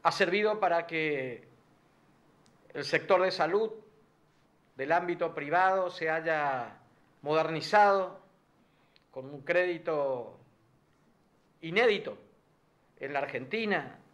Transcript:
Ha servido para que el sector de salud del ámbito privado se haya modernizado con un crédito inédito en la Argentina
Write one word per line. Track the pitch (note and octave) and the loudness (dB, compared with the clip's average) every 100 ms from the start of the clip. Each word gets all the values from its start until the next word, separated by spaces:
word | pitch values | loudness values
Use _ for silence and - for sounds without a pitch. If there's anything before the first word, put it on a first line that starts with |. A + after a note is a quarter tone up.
Ha | E3+ | 0
servido | - F3+ G3 G#3+ G#3+ | 2 0 2 0 0
para | F#3 E3+ E3 | 0 0 -2
que | D#3+ D#3 C#3+ C3 A#2 - _ _ _ _ _ _ _ _ _ _ _ _ | -4 -2 -2 -6 -10 -18 _ _ _ _ _ _ _ _ _ _ _ _
el | - | -12
sector | D3 D#3+ D#3+ F#3 | -2 -2 4 4
de | F#3 | 4
salud | E3+ D#3+ G3+ A3 - - _ _ _ _ _ _ _ _ | 2 2 2 0 -6 -20 _ _ _ _ _ _ _ _
del | - C#3 | -10 0
ámbito | E3 F3 E3+ E3+ | 0 0 -4 -4
privado | D#3 D3 E3+ F#3+ F#3+ F3+ | -4 0 2 4 2 -2
se | - D#3+ | -4 -2
haya | D#3+ D#3+ D#3 C#3+ C3 A2+ - _ _ _ _ | -2 0 0 0 -4 -6 -14 _ _ _ _
modernizado | C#3+ D#3 D#3+ D#3+ - G#3 G#3 G3 F#3 F#3+ _ _ _ _ _ _ _ _ _ | -2 0 0 -4 2 6 6 6 0 -10 _ _ _ _ _ _ _ _ _
con | C3 C3+ | -16 -14
un | C#3+ | -14
crédito | D3 F3 F3+ E3+ E3+ D#3 C#3 B2+ A2 - _ _ _ _ _ _ _ _ _ _ _ _ | 0 2 2 -2 -2 -2 0 -4 -8 -16 _ _ _ _ _ _ _ _ _ _ _ _
inédito | E3 F#3 A#3+ G3 - G2+ - _ _ _ _ _ _ _ | -2 2 4 2 -4 -12 -20 _ _ _ _ _ _ _
en | C#3 | -6
la | C#3+ | -4
Argentina | C#3 A#2+ C3 G#3+ A3 F3+ C3+ - _ | -4 -8 -6 -4 -2 -2 -4 -18 _